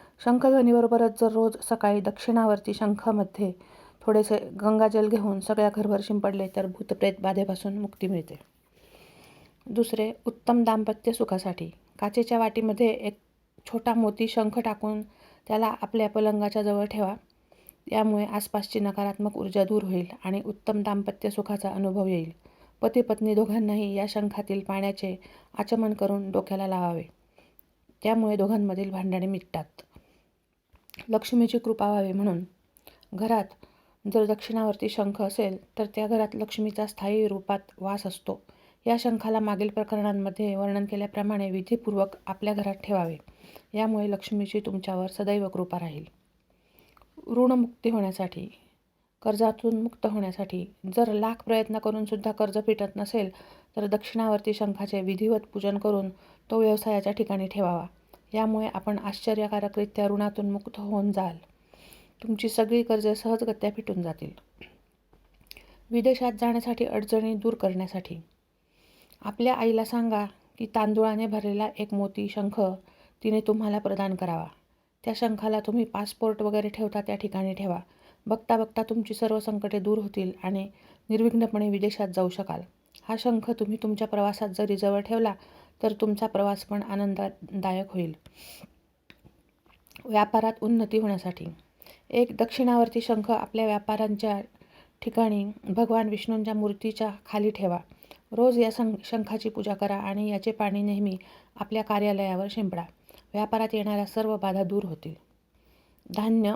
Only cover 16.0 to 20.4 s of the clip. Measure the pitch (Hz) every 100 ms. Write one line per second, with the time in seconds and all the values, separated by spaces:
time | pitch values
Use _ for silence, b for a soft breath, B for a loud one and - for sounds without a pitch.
16 | 208 214 214 208 208 214 208 208 208 214
17 | 196 220 _ _ b b b b - 214
18 | 214 208 208 208 208 202 202 220 202 196
19 | 202 202 208 - 196 196 190 214 190 180
20 | 175 - 190 196